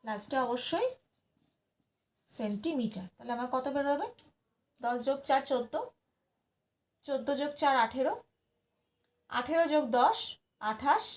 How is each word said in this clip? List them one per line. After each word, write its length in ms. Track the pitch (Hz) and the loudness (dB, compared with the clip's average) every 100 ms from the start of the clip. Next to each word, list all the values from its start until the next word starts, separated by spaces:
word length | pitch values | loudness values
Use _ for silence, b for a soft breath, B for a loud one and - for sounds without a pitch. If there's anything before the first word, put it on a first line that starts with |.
লাস্টে 320 | 220 208 - 269 247 | -6 -6 -2 0 0
অবশ্যই 420 | 247 - 339 508 - _ _ _ _ _ _ _ _ _ _ _ _ - | -2 -2 0 0 -4 _ _ _ _ _ _ _ _ _ _ _ _ -16
সেন্টিমিটার। 800 | - 214 208 320 294 220 185 185 _ | -6 -4 -2 -2 -2 -2 -4 -8 _
তাহলে 160 | 233 240 | -8 -4
আমার 120 | 247 | -2
কত 120 | 262 269 | -2 0
বেরোবে? 340 | 277 277 285 466 - - _ _ _ _ _ | -2 0 0 -2 -8 -16 _ _ _ _ _
দশ 200 | 240 247 247 | -4 -2 0
যোগ 120 | 277 - | -2 2
চার 140 | 269 269 | 2 2
চোদ্দো, 300 | 254 233 302 494 _ _ _ _ _ _ _ _ _ _ _ | -2 0 -6 -6 _ _ _ _ _ _ _ _ _ _ _
চোদ্দো 280 | - 269 - 269 | -4 -2 0 -2
যোগ 120 | 294 - | -2 2
চার 140 | 294 269 226 | 4 4 2
আঠেরো, 280 | 254 277 453 - _ _ _ _ _ _ _ _ _ _ 247 | 2 -2 -2 -12 _ _ _ _ _ _ _ _ _ _ -4
আঠেরো 260 | 247 330 330 | 0 2 4
যোগ 100 | 302 254 240 | 4 4 4
দশ 180 | 254 440 - - _ _ 214 | 4 4 -4 -10 _ _ -6
আঠাশ 340 | 220 269 381 - | -2 2 2 2